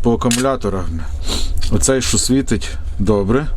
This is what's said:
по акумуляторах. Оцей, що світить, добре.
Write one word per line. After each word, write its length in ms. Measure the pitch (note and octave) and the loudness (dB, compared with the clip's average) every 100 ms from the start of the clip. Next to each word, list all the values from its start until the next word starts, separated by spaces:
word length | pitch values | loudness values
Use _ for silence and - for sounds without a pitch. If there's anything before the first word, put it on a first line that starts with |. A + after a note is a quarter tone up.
по 120 | A#2+ | 2
акумуляторах. 680 | A#2 B2 A#2+ C3+ C3 G#2 E2+ E2 D#2+ - - - - - - - | 2 0 0 0 -2 -2 -2 -4 -4 -4 -4 -4 0 0 2 2
Оцей, 300 | G#2 - C3 | 2 2 0
що 160 | B2 G#2+ | 0 -2
світить, 520 | - C3 C3 A2 - - - - | 2 0 2 -2 -2 -6 -4 -2
добре. 480 | G2+ G#2 G2 B2+ D3+ | 2 2 2 0 0